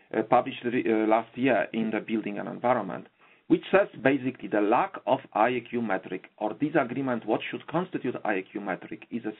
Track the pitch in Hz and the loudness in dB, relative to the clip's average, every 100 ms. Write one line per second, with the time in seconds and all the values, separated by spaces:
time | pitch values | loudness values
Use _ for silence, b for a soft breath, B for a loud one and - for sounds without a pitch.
0 | b 110 110 120 135 120 120 120 110 110 | b -2 4 4 4 -4 -2 0 2 2
1 | 107 110 113 - 131 110 - 113 110 107 | 4 2 2 -2 2 2 2 -2 -2 -2
2 | 92 110 101 101 98 95 120 123 98 - | -2 -4 -4 -6 -8 -4 0 0 0 -8
3 | 92 b b b _ 180 - 190 208 135 | -12 b b b _ 2 4 2 2 0
4 | 127 139 127 120 101 107 104 123 190 - | 0 2 -2 -6 -2 0 4 2 2 -4
5 | - 131 - - 117 127 120 120 113 95 | -2 -2 0 2 2 2 -4 -4 -2 -2
6 | - 92 - _ 107 - 151 151 127 131 | -4 -10 -12 _ -6 -2 0 0 0 -2
7 | 135 120 107 127 - 120 - 160 180 127 | -2 -4 0 -2 -2 -10 -4 -4 -2 -4
8 | 127 123 - 98 95 104 101 87 90 107 | -4 -4 -2 -2 -2 -8 -4 -6 -6 -16
9 | - 120 110 104 | -10 -8 -6 -8